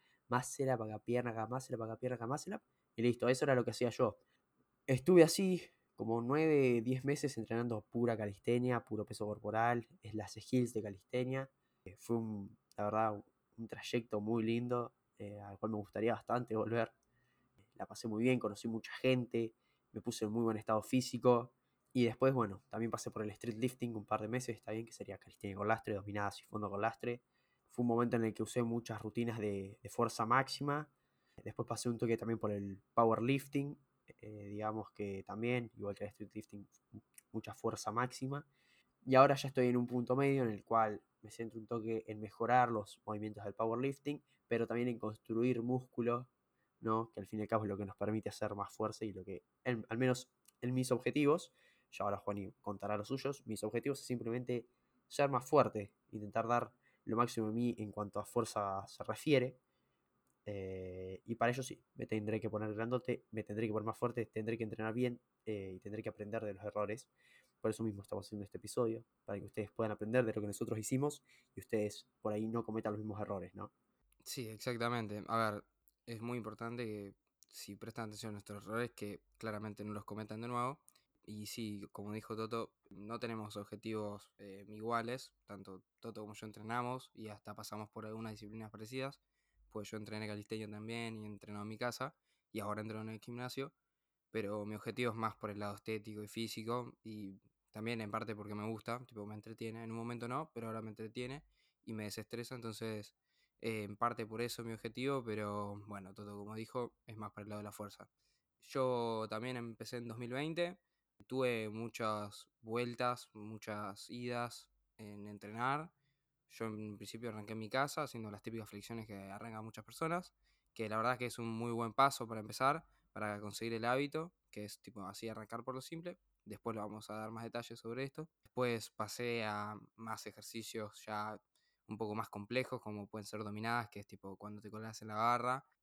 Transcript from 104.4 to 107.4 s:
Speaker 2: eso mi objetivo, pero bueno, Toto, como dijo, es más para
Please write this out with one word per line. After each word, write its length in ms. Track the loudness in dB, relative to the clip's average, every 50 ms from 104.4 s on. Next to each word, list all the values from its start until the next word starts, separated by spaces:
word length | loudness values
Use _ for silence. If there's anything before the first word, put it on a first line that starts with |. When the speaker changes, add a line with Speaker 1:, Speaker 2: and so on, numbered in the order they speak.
Speaker 2:
eso 220 | -2 -4 -4 -6 -6
mi 80 | -8
objetivo, 520 | -8 -6 -8 -8 -4 -2 -2 0 0 0 -2
pero 540 | -2 -2 -2 -2 -2 -2 -2 -4 -4 -6 -10 -10
bueno, 260 | -10 -10 -10 -10 -12 -14
Toto, 240 | -12 -12 -10 -10
como 180 | -10 -10 -8 -8
dijo, 400 | -8 -8 -6 -4 -4 -4 -4 _ _ -18
es 120 | -16 -12
más 140 | -10 -10 -10
para 120 | -10 -10